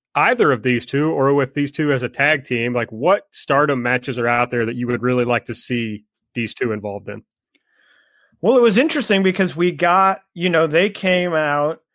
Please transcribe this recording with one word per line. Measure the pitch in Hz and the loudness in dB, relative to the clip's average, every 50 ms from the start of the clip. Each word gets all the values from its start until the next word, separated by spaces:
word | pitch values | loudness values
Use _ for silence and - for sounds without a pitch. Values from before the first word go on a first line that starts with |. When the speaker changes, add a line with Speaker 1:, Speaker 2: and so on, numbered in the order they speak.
| _ _ - | _ _ -2
Speaker 1:
either | 143 151 190 254 240 208 151 | 0 2 2 4 4 4 2
of | 135 113 104 | 2 2 0
these | 127 123 117 - | 0 0 0 -2
two | - - 139 151 160 | -2 -2 -2 0 0
or | 160 147 135 139 139 | 0 0 2 2 2
with | 143 135 131 - | 2 0 -2 -2
these | 147 143 135 | -2 -4 -2
two | 135 - 156 147 | -2 -2 0 0
as | 143 127 127 | 0 0 -2
a | 117 | -4
tag | - - 139 147 156 143 127 | -2 0 0 0 0 0 -2
team, | - 127 117 117 123 123 | -4 -4 -2 -2 -2 -2
like, | 120 113 - | -2 -4 -4
what | 110 110 123 165 196 208 - _ | -6 -2 0 2 2 2 0 _
Stardom | - - - - 147 139 147 147 143 127 | -16 -10 -4 0 2 2 2 2 0 -2
matches | 120 123 123 127 - - 123 120 | -2 -2 -2 -2 -2 -4 -4 -2
are | 117 120 | 0 0
out | 120 120 123 123 | 2 0 0 0
there | 127 120 113 | 0 -2 -2
that | 110 123 | -2 -4
you | 127 123 120 | -4 -4 -2
would | 123 113 | -2 -2
really | 113 123 127 123 120 | 0 0 0 0 2
like | 120 120 117 - | 0 0 -2 -2
to | - 117 | -6 -10
see | - - - 127 120 117 110 107 104 - _ _ _ _ _ - | -10 -8 -6 -4 -4 -4 -6 -8 -10 -12 _ _ _ _ _ -8
these | 123 117 104 - | -8 -6 -6 -6
two | - 131 120 | -4 -4 -4
involved | 107 107 101 104 101 101 98 98 | -4 -4 -6 -8 -10 -10 -10 -12
in? | 104 107 - _ _ _ _ _ _ _ _ _ _ _ _ _ _ _ _ _ _ _ _ _ _ _ | -14 -14 -14 _ _ _ _ _ _ _ _ _ _ _ _ _ _ _ _ _ _ _ _ _ _ _
Speaker 2:
Well, | - 190 254 254 | 0 2 4 4
it | |
was | 240 233 190 208 | 4 4 4 4
interesting | 277 320 - 302 240 - 214 196 190 | 2 2 0 -2 -2 0 2 2 2
because | 185 180 185 190 175 139 | 2 2 0 0 -2 0
we | 151 175 180 | 0 -2 -2
got, | 160 139 170 175 175 190 190 190 190 185 _ _ - | 0 2 2 4 4 4 4 2 0 -2 _ _ -8
you | 170 170 180 | -4 -2 0
know, | 170 160 165 156 | 2 2 2 2
they | 147 165 185 214 | 2 2 2 0
came | 196 - - 185 180 180 180 180 165 | -2 -2 -2 0 0 0 0 0 0
out | 156 156 147 143 147 147 151 160 - _ _ _ | 0 0 0 0 0 0 -2 -4 -6 _ _ _